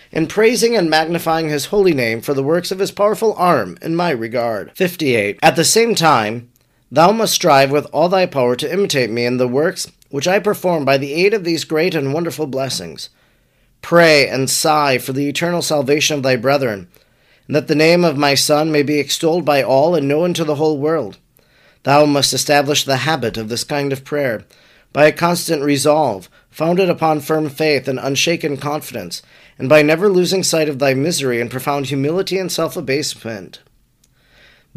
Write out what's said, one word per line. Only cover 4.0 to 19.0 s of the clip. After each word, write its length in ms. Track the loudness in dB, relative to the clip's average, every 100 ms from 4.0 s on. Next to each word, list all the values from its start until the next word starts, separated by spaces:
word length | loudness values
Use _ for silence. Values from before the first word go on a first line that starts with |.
| -2
regard. 640 | -2 -4 -4 -2 -4 -8 -4
Fifty-eight. 640 | -4 -2 0 2 0 2
At 120 | 2 2
the 80 |
same 300 | 2 2 2
time, 560 | 2 4 4 2 -4 -12 _ _ _ _
thou 200 | 4 4
must 220 | 4 0
strive 380 | 0 4 4 4
with 160 | 2 -2
all 160 | 0 2
thy 180 | 2 0
power 300 | 0 0 0
to 160 | -2
imitate 380 | -2 0 0 0
me 160 | -2 -2
in 120 | 0
the 100 | 0
works 440 | 0 -2 -4 -10 _ _
which 160 | -4 0
I 120 | 0
perform 460 | 0 -2 0 0 2
by 120 | 0
the 160 | 0
aid 200 | 0 2
of 100 | 0
these 220 | -2 -4 -2
great 300 | -2 0 -2
and 180 | -2
wonderful 340 | -4 -4 -6 -6
blessings. 640 | -4 -4 -6 -10 -14 -18 _ _ _ _ _ _ _
Pray 480 | 0 4 6 6 4
and 200 | 0 -2
sigh 500 | 0 0 2 2 0
for 120 | -2
the 160 | -4 -4
eternal 340 | -2 -2 -2
salvation 540 | -2 -2 0 0 0 0
of 80 |
thy 140 | 0 0
brethren, 500 | 2 0 0 -6 -12 _ _ _ _ _ -4
and 80 | -2
that 120 | 0
the 80 | 2
name 300 | 4 4 2
of 120 | 2
my 180 | 2 2
Son 360 | 2 2 2
may 120 | 0
be 160 | 2
extolled 440 | 0